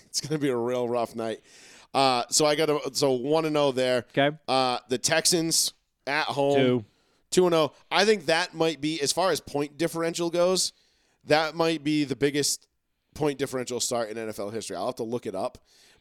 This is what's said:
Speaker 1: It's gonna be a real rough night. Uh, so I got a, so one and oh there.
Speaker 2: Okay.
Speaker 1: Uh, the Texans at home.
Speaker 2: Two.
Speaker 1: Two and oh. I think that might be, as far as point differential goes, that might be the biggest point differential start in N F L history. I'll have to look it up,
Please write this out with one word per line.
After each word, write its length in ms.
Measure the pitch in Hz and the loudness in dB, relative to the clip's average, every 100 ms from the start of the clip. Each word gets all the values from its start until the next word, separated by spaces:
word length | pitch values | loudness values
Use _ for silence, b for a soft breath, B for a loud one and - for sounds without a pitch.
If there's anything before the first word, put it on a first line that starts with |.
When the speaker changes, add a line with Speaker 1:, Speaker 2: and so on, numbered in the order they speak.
| _ | _
Speaker 1:
It's 80 | - | -8
gonna 200 | 135 156 | -4 -2
be 100 | 139 | 0
a 80 | 120 | 0
real 320 | 117 123 120 | -2 -2 -2
rough 260 | 120 113 117 | -2 -4 -4
night. 240 | 113 107 B B B B B | -6 -8 B B B B B
Uh, 300 | 131 135 123 - | 2 2 2 0
so 160 | - 151 | 2 2
I 100 | 151 | 2
got 140 | 156 | 2
a, 120 | 147 135 | 0 -2
so 200 | 123 139 | 0 2
one 320 | 127 135 160 156 | 2 2 0 2
and 100 | 151 | 2
oh 160 | 143 | 2
there. 340 | 127 127 123 - | 2 2 0 0
Speaker 2:
Okay. 260 | - 143 156 - | 0 0 0 0
Speaker 1:
Uh, 340 | 131 127 123 - | 2 2 -2 -4
the 80 | 127 | -2
Texans 720 | - 160 - 170 165 - - - _ _ - | 0 0 2 0 0 0 -2 -6 _ _ -4
at 200 | 147 123 | -2 -2
home. 300 | 135 139 139 | 0 2 4
Speaker 2:
Two. 280 | 127 123 104 _ _ _ - | 4 0 -4 _ _ _ -2
Speaker 1:
Two 160 | - 180 | 2 4
and 100 | 165 | 4
oh. 160 | 151 b - | 2 b -2
I 140 | 165 | 2
think 220 | 208 208 147 | 4 2 2
that 280 | 160 180 | 0 0
might 280 | 160 165 139 | -2 -2 0
be, 180 | 151 156 | -4 -2
as 140 | 139 | -2
far 180 | - 190 | 0 0
as 80 | 147 | -2
point 380 | - 143 147 147 | -4 -6 -6 -4
differential 520 | 160 165 165 170 170 | -4 -2 -4 -2 -4
goes, 440 | 170 180 185 - _ _ _ _ _ - | 0 0 0 -2 _ _ _ _ _ 0
that 280 | 151 156 160 | 2 2 0
might 260 | 165 160 | 0 0
be 220 | 143 151 | -2 -2
the 140 | 139 127 | -2 0
biggest 500 | 143 143 139 - _ _ _ _ _ | 0 0 -2 -4 _ _ _ _ _
point 260 | - 147 135 | -4 -2 -2
differential 400 | 135 131 123 120 | -4 -4 -6 -4
start 300 | - 120 110 | -4 -4 -4
in 80 | 113 | -6
N 100 | 110 | -8
F 100 | 107 | -8
L 100 | 101 | -8
history. 260 | 110 98 87 | -8 -8 -6
I'll 120 | 113 | -6
have 80 | 120 | -6
to 80 | |
look 220 | 113 120 110 | -6 -6 -6
it 80 | |
up, 260 | 92 127 - b b b b | -6 -6 -8 b b b b